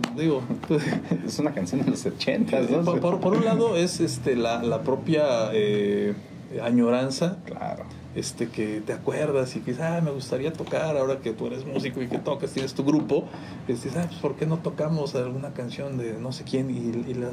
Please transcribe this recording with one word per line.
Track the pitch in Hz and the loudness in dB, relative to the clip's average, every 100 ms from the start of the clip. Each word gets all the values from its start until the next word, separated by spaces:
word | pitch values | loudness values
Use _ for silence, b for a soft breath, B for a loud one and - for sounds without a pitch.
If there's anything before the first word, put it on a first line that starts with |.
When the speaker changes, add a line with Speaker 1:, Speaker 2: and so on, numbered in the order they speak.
| - 135 | -4 0
Speaker 1:
Digo, | 160 135 123 - - | 2 2 0 -4 2
<laughs> | 151 147 123 - - - | 2 2 -2 0 -2 -2
Speaker 2:
Es | - | 0
una | 147 | 0
canción | - - 135 156 | 0 0 2 2
de | |
los | 113 120 | 2 -2
ochentas, | - - 214 - 135 120 | -2 0 2 2 2 4
¿no? | 151 | 4
Speaker 1:
por, | 170 160 | 4 4
por, | 175 185 | 4 2
por | 175 196 | 4 4
un | 220 | 6
lado | 226 226 175 | 4 4 4
es, | 180 - | 2 2
este, | 160 - 135 120 | 0 0 0 2
la, | 117 117 | 2 2
la | 120 117 | 0 0
propia, | - 131 110 151 147 117 113 | 0 0 2 4 4 4 2
eh, | 110 104 104 101 101 104 101 - - - 120 | 2 4 4 2 2 0 -2 -8 -16 -10 -4
añoranza. | 117 120 117 123 135 131 170 196 - | 2 4 6 4 2 0 0 0 -8
Speaker 2:
Claro. | - - - - B - | -8 -6 -6 -10 B -8
Speaker 1:
Este, | - - - 117 | -6 -6 -4 -4
que | - 107 107 - | -2 -4 -4 -4
te | |
acuerdas | 117 - 131 151 139 127 151 | -4 -2 0 0 2 0 -4
y | |
que | - | -6
dices, | 123 160 | -2 -2
"Ah, | 170 | 0
me | 156 | 0
gustaría | 139 - 127 151 | -2 -4 -2 -2
tocar | 160 - 139 156 143 | -4 -4 -2 0 2
ahora | 135 131 | 2 0
que | 117 | -2
tú | 110 120 | -4 -4
eres | 127 143 | -4 -4
músico | 135 139 135 | -4 -2 -4
y | 120 | -2
que | - | -2
tocas, | - 139 - | -2 -2 -2
tienes | - 131 | -2 -2
tu | 131 | 0
grupo". | 139 151 - 139 - B B B - | 4 4 4 2 0 B B B -4
Este, | 120 139 143 | -4 -2 -2
"Ah, | 170 | -2
pues, | - | -2
¿por | 147 135 | -4 0
qué | 160 | 0
no | 160 | 0
tocamos | - - 156 160 139 135 | -2 -2 0 0 0 -2
alguna | 127 127 139 | -2 -4 -6
canción | 131 120 - 139 131 | -6 -8 -6 -6 -4
de | 117 110 | -4 -4
no | 127 | -6
sé | 123 | -8
quién?". | - 131 135 | -4 -2 0
Y, | 123 117 117 123 | -2 -2 -2 -4
y | |
la, | 123 123 | -4 -4